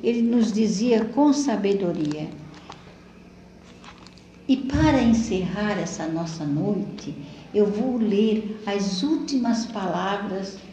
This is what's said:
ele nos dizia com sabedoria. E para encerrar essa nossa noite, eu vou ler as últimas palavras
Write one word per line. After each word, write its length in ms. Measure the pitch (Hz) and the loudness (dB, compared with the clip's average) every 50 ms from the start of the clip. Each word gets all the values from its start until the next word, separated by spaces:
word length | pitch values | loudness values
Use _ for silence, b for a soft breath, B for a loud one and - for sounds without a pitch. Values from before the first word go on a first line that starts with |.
| - | 0
ele 180 | 208 240 233 | 0 2 2
nos 300 | 233 233 240 240 220 202 | 2 2 4 4 2 2
dizia 520 | 196 214 226 196 180 185 226 247 233 214 226 | 2 2 2 2 2 0 2 4 4 2 2
com 280 | - - 277 294 294 | 0 2 4 4 6
sabedoria. 960 | 269 - - 277 220 190 196 196 202 196 196 175 165 156 156 147 147 151 151 - - - - - B B B B B B B B B B - - - - - - - - - - - - - - - - - - - - - - - - - - - - - | 6 4 2 0 0 0 2 2 2 2 0 -2 -2 0 -2 -2 -2 -4 -6 -10 -10 -14 -16 -18 B B B B B B B B B B -20 -20 -20 -20 -20 -20 -20 -20 -20 -20 -20 -20 -20 -20 -20 -20 -20 -20 -20 -20 -20 -20 -20 -20 -20 -20 -20 -16 0
E 100 | - 262 | 0 0
para 460 | - - - 294 302 311 311 277 254 | 2 2 -2 2 4 4 6 6 6
encerrar 800 | 233 226 220 - - - 190 185 180 165 190 208 214 208 208 185 | 6 6 4 4 2 0 0 -2 0 -2 -2 -2 0 0 0 -2
essa 260 | 165 - - - 160 | -2 -4 -6 -6 -6
nossa 380 | 160 160 165 170 160 - - 156 | -4 -2 -4 -4 -4 -6 -6 -4
noite, 680 | 147 143 151 185 208 208 180 - - - - - 143 143 B B B B B B B - | -2 0 0 0 0 0 -2 -2 -6 -8 -10 -10 -12 -12 B B B B B B B 2
eu 120 | 208 208 | 2 2
vou 320 | 208 202 214 254 262 247 240 | 2 2 -2 -2 -2 0 0
ler 640 | 220 202 196 202 220 220 214 220 214 - - - - | 0 2 2 2 2 2 2 0 -2 -6 -10 -8 -6
as 360 | 202 202 202 196 190 - - | -4 -4 -2 -2 -4 -4 -2
últimas 640 | 262 302 320 285 - - 285 262 233 233 226 226 220 | 0 0 0 -2 -2 -2 -2 0 0 0 0 -2 -2
palavras 920 | - - 208 190 180 165 175 185 196 202 202 202 - 185 190 190 190 - - - - | -6 -6 -6 -4 -4 -2 -2 -2 -2 -2 -4 -4 -6 -6 -6 -6 -8 -10 -14 -18 -18